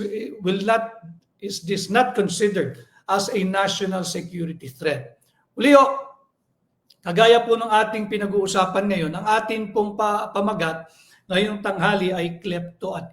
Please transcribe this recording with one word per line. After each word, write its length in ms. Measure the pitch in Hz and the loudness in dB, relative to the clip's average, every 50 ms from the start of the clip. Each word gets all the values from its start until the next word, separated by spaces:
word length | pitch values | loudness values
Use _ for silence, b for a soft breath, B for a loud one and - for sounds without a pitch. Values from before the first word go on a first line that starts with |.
| 202 202 208 220 233 277 - - 185 | -6 -6 -6 -8 -8 -10 -10 -6 -4
will 180 | 180 196 196 | -2 -2 0
not, 380 | 196 220 226 220 226 226 - - - 165 - - _ _ _ _ | 2 2 2 0 0 -4 -10 -16 -20 -20 -20 -20 _ _ _ _
is 240 | 202 196 - - - | -12 -10 -10 -8 -6
this 240 | 170 202 - - - | -4 -4 -4 -2 0
not 240 | 202 240 254 247 | 2 2 2 2
considered 720 | - 214 185 170 - - 214 208 196 185 143 123 b b b b b b b - | 0 -2 -2 -2 0 0 0 0 0 0 -2 -4 b b b b b b b -2
as 240 | 190 202 - - | -2 -2 0 -2
a 80 | - 202 | -2 -2
national 640 | 190 185 190 196 196 190 - - 202 190 190 185 175 | -2 0 0 0 0 0 -2 -2 -4 -4 -4 -4 -4
security 640 | - - 180 175 170 180 175 165 165 165 - - 127 | -6 -6 -8 -8 -8 -8 -8 -8 -8 -8 -10 -14 -16
threat? 480 | - - 143 151 139 123 - - - _ _ _ _ _ _ _ _ | -10 -6 -4 -2 -2 -4 -6 -12 -20 _ _ _ _ _ _ _ _
Uli 160 | - 226 277 | 2 6 8
ho, 120 | 285 277 269 277 - - - - - _ _ _ _ _ _ _ _ _ _ _ _ _ _ _ _ _ | 8 8 8 6 2 -4 -8 -12 -16 _ _ _ _ _ _ _ _ _ _ _ _ _ _ _ _ _
kagaya 400 | - 180 170 180 226 226 233 233 | -8 -2 2 6 8 8 8 8
po 160 | 233 - 226 | 6 2 0
ng 160 | 220 226 226 | 0 2 2
ating 400 | 214 214 214 214 226 220 208 202 | 2 4 4 2 -2 -4 -4 -4
pinag-uusapan 720 | 214 202 208 202 190 202 190 185 196 196 185 185 - 196 202 | -4 -4 -2 -2 0 0 -2 0 2 2 2 2 2 0 0
ngayon, 280 | 208 190 175 160 151 165 | 0 0 0 -2 -2 -4
ang 100 | 185 190 214 214 220 | -4 -2 0 0 0
ating 300 | 220 220 220 220 220 202 | 0 -2 -4 -4 -6 -2
pong 240 | - 220 208 208 202 | 0 0 0 0 -2
pa-, 320 | 214 214 208 208 208 214 214 | -2 -2 0 0 -2 -4 -4
pamagat 640 | - 202 202 214 208 170 165 160 165 165 b b b b b b b b _ | -2 -2 -2 0 0 0 -2 -2 -4 -6 b b b b b b b b _
ngayong 400 | - 185 185 208 214 208 202 202 | -2 0 0 0 0 -2 -4 -4
tanghali 480 | 208 196 185 170 208 208 196 185 180 | -4 -2 0 2 2 2 2 0 0
ay 240 | 185 175 170 170 170 | -2 -2 -4 -4 -6
klepto 560 | - - 202 175 175 170 170 - _ - 185 | -8 -8 -6 -6 -6 -6 -10 -12 _ -8 -8
at 160 | 190 170 170 - | -8 -8 -10 -12